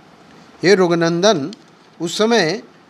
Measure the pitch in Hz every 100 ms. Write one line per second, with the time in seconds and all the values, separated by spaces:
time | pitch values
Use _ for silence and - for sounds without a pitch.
0 | - - - - - - 165 196 175 170
1 | 165 170 202 175 147 - - _ _ -
2 | 165 - 220 233 160 220 - _